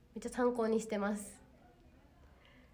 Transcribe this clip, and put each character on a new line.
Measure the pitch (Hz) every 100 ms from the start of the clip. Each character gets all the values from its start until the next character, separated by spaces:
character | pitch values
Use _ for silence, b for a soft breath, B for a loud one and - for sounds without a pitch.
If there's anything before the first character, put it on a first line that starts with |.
| -
め | 220
っ |
ち | 233
ゃ |
参 | 254 247
考 | 240 220
に | 220
し | 220
て | 208
ま | 202 208
す。 | - - - - - - - - - - - - b b b